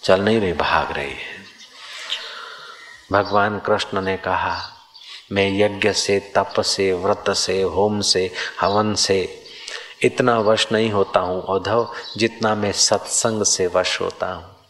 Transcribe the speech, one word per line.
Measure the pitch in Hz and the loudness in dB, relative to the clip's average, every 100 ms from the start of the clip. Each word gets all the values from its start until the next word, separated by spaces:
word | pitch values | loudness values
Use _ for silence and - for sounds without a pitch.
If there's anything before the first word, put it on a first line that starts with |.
चल | - 95 | 4 4
नहीं | 101 113 | 4 2
रही, | 98 | 2
भाग | 78 73 82 76 | 0 2 2 0
रही | 78 69 | -4 -6
है। | 67 - - - - - - - - - - - - - - - - - - - | -8 -12 -14 -18 -20 -20 -20 -18 -14 -10 -8 -8 -12 -14 -14 -16 -18 -18 -20 0
भगवान | 101 98 101 104 104 | 0 2 2 2 0
कृष्ण | - 104 - 101 | 0 0 0 -2
ने | 95 92 | -2 -2
कहा, | 92 90 90 87 - - - - - - - | -2 0 0 -4 -8 -16 -20 -20 -20 -20 -4
"मैं | 101 98 98 | 0 2 2
यज्ञ | 104 98 104 | 2 2 0
से, | 95 - 98 | 2 2 0
तप | - - 98 - | 2 0 0 0
से, | - - 95 | -2 0 0
व्रत | 90 95 101 - | 2 0 0 0
से, | 98 - 95 | -2 0 0
होम | 95 85 104 104 | 0 2 2 2
से, | 95 92 92 - - - | 2 2 0 -4 -8 -2
हवन | 90 104 107 104 | 0 2 2 2
से | - 95 87 - - - - - - - | 2 2 0 -8 -18 -16 -12 -12 -14 0
इतना | 127 - 127 117 | 0 4 2 4
वश | 104 110 - | 4 4 2
नहीं | 107 113 | 2 2
होता | 104 98 101 | 2 2 2
हूँ | 92 92 | 0 -2
उद्धव, | 90 95 92 113 113 - - 101 | -2 -2 2 0 0 -6 -12 -2
जितना | 113 - 110 104 | -2 0 0 0
मैं | 104 | 0
सत्संग | 92 - 104 - - 117 110 | 2 2 2 0 -2 0 0
से | 101 - 92 | 0 2 2
वश | 92 90 - | 2 0 -2
होता | 90 - 92 | -4 -4 -6
हूँ।" | 90 85 - | -6 -12 -20